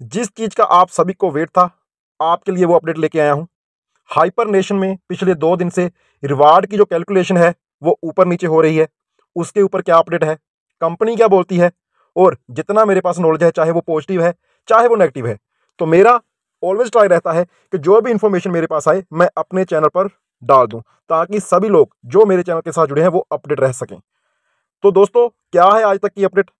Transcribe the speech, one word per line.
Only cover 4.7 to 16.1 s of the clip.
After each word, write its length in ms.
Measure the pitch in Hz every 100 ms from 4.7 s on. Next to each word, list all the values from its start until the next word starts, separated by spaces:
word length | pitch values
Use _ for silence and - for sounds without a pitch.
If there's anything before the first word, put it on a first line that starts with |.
| 202
में 220 | 190 190 _
पिछले 260 | 180 185 170
दो 220 | 160 175
दिन 120 | 175
से 220 | 180 180 - _ _
रिवॉर्ड 420 | 139 139 147 175 190
की 120 | 208
जो 80 | 202
कैलकुलेशन 520 | 170 170 190 180 180
है, 180 | 170 175 _ _
वो 160 | 151 -
ऊपर 220 | 165 156 180
नीचे 220 | 175 170
हो 140 | 160
रही 160 | 156 156
है। 100 | 160 _ _ _ _ 175
उसके 260 | 165 214
ऊपर 200 | 196 185
क्या 160 | 180 165
अपडेट 260 | 165 170
है, 120 | 156 156 _ _ _ _
कंपनी 340 | 165 170 220 226
क्या 120 | 220
बोलती 300 | 190 180 180
है, 140 | 175 - _ _ _ -
और 200 | 185 131 _
जितना 340 | 127 156 208 214
मेरे 160 | 190
पास 180 | 180 170
नॉलेज 240 | 165 156
है, 80 | 170
चाहे 200 | 170 160
वो 100 | 170
पॉजिटिव 420 | 170 156 147 185
है, 100 | 170 170 _ _ -
चाहे 200 | 226 240
वो 80 | 220
नेगेटिव 320 | 170 139 117
है, 100 | 104 _ _ _ _
तो 60 | 160
मेरा 360 | 165 214